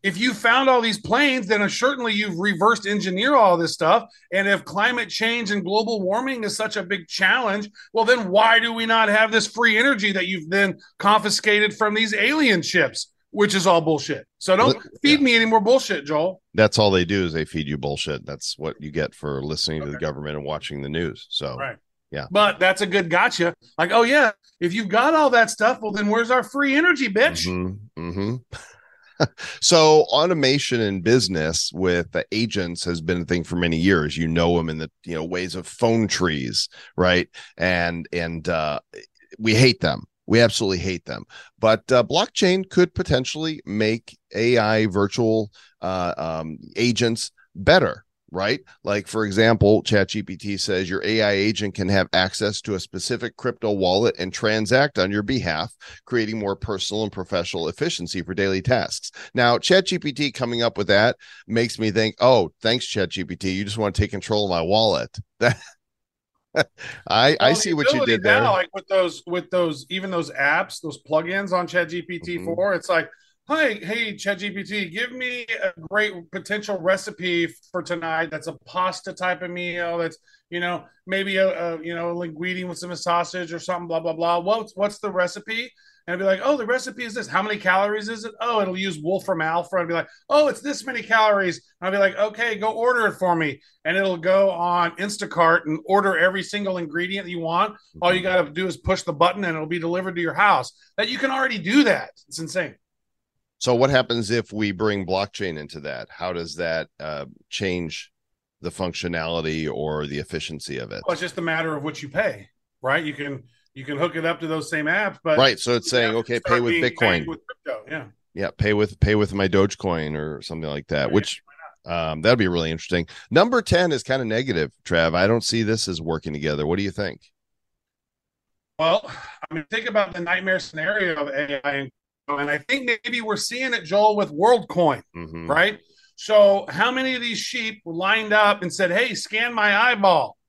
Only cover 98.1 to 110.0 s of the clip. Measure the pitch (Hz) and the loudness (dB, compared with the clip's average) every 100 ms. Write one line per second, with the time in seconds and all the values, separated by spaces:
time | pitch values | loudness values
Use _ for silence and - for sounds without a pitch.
98.1 | 185 185 185 151 151 190 - - 185 - | 2 2 0 0 -2 -6 -4 -2 -2 -2
99.1 | 147 170 185 185 160 156 170 165 175 190 | 2 2 2 -4 -4 -4 -4 -2 -4 -4
100.1 | 170 165 151 202 160 123 _ _ - 226 | -4 -4 2 4 4 0 _ _ -6 -4
101.1 | 254 269 269 262 220 165 262 240 151 104 | -2 -2 0 -2 -2 2 4 4 2 -2
102.1 | _ _ - 160 165 151 101 _ _ _ | _ _ -12 -6 -6 -6 -10 _ _ _
103.1 | _ _ _ _ _ - 120 135 135 127 | _ _ _ _ _ 0 4 4 4 2
104.1 | 120 101 120 107 104 104 92 107 101 90 | -2 0 -2 -2 -2 -2 0 0 0 -2
105.1 | 95 101 - 98 78 73 78 71 65 53 | -2 -2 -6 -6 -6 -12 -12 -10 -10 -12
106.1 | - 90 87 85 73 85 80 76 _ 78 | -10 -8 -6 -8 -6 -4 -4 -6 _ -10
107.1 | 76 67 - _ - 98 90 82 - - | -10 -12 -16 _ -6 -4 -2 -6 -10 -16
108.1 | _ _ _ _ _ 85 - 92 85 87 | _ _ _ _ _ -12 -6 -6 -6 -6
109.1 | 85 80 85 78 80 78 - 78 76 | -4 -4 -4 -4 -4 -4 -6 -6 -6